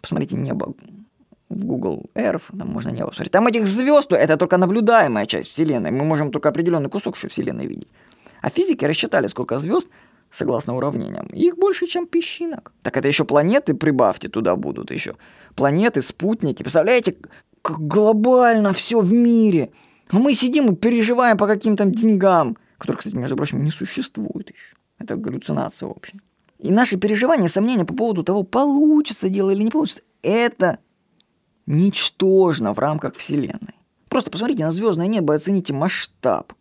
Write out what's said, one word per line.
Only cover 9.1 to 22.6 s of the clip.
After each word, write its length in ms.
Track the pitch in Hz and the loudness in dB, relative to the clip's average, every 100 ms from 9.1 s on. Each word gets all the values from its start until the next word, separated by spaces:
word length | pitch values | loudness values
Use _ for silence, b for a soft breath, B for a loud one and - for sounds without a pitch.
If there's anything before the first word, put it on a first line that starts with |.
| - 107 | 0 -2
сколько 320 | - - 120 | -6 -4 -4
звёзд, 280 | 156 302 - b b b b | -2 -2 -2 b b b b
согласно 440 | - - 117 - 127 | -6 -2 -2 -4 -4
уравнениям. 520 | 135 139 64 50 - | -4 -4 -6 -10 -12
Их 300 | - 349 339 | 0 0 2
больше, 300 | 392 - 349 | 0 0 -4
чем 200 | 349 349 | -4 -2
песчинок. 640 | 339 339 - 339 285 - _ | -4 -4 -8 -8 -10 -16 _
Так 160 | - - | -6 -2
это 100 | 139 | 0
ещё 180 | 143 147 | 0 2
планеты 480 | 143 160 262 285 | 2 4 2 0
прибавьте 560 | 143 156 131 110 90 - | 0 0 2 2 0 -6
туда 260 | - 98 90 | -4 -2 -2
будут 360 | 71 57 - | -4 -8 -8
ещё. 220 | - - - b b b - | -8 -10 -14 b b b -2
Планеты, 460 | 139 156 226 143 | 0 2 2 0
спутники. 600 | 127 - 185 220 151 120 | -6 -4 -4 -2 -4 -4
Представляете, 520 | - 165 180 247 226 - - b _ _ | 0 2 4 2 0 -6 -18 b _ _
как 160 | - 156 | -8 -6
глобально 920 | 151 185 214 214 233 254 240 226 202 | -2 2 4 4 4 6 6 4 2
всё 280 | 180 - 233 | 0 0 2
в 140 | 180 | 4
мире. 560 | 233 240 233 220 170 127 b b b b | 4 4 4 4 2 -2 b b b b
А 80 | 190 | 2
мы 160 | 269 | 4
сидим 380 | 233 254 294 254 | 2 2 4 2
и 40 | 175 | 2
переживаем 640 | 226 240 220 240 247 208 | 2 2 2 4 4 4
по 100 | 202 | 2
каким-то 380 | 208 214 208 202 | 2 0 2 2
деньгам, 720 | 220 226 202 190 175 131 113 | 2 2 4 4 4 2 -4